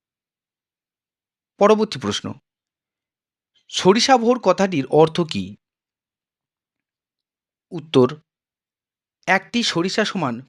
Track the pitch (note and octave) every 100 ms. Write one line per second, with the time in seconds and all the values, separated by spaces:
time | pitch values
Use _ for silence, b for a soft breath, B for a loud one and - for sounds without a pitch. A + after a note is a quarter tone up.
0 | _ _ _ _ _ _ _ _ _ _
1 | _ _ _ _ _ - G3+ G#3+ G#3+ C3
2 | G#2 G2+ G#2 C3+ _ _ _ _ _ _
3 | _ _ _ _ _ _ _ - F#3 A3+
4 | C4+ B3+ A#3 B3 F#3+ F3 G3 D#3 C3 D3
5 | D#3+ E3+ D#3+ G2+ F#2 G#2 _ _ _ _
6 | _ _ _ _ _ _ _ _ _ _
7 | _ _ _ _ _ _ _ E3+ D#3+ C3
8 | B2 D3+ _ _ _ _ _ _ _ _
9 | _ _ - F#3+ - A#3+ - E3+ F#3 -
10 | G#3 G3 C3+ A#2